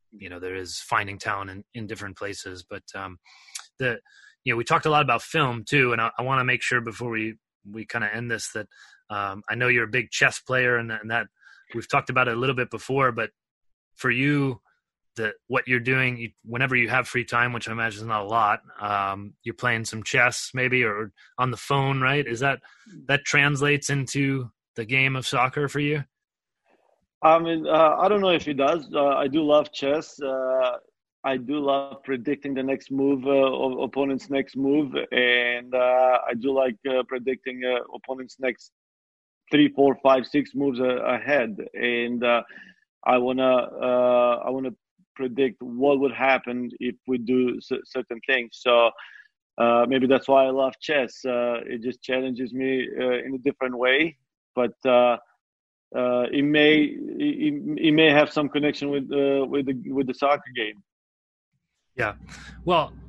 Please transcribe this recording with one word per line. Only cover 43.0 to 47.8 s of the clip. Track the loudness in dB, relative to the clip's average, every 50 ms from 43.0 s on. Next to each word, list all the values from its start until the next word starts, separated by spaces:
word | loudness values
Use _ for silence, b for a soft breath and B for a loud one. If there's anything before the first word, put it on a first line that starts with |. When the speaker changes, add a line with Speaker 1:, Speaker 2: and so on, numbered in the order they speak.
| 2
Speaker 2:
I | 2 4 4
wanna, | 2 0 0 2 4 4 4 4 2 -2 -4 -4
uh, | -2 0 2 4 4 4 6 6 4 4 2 0 -2
I | -4
wanna | -4 -4 -6 -8 -10 -12 _ _ _ _ _ _ _
predict | -8 -8 -4 0 0 0 0 -2 -6
what | -12 -10 -4 0 2 4 4 4
would | 2 0
happen | 0 0 2 2 2 2 0 -4 -6 -6 -6 -8 -8 -6
if | -6 -6 -6 -6 _
we | -4 -4 -2
do | 0 0 2 2 2 2 0 -4
c-, | -6 -6 -6 -6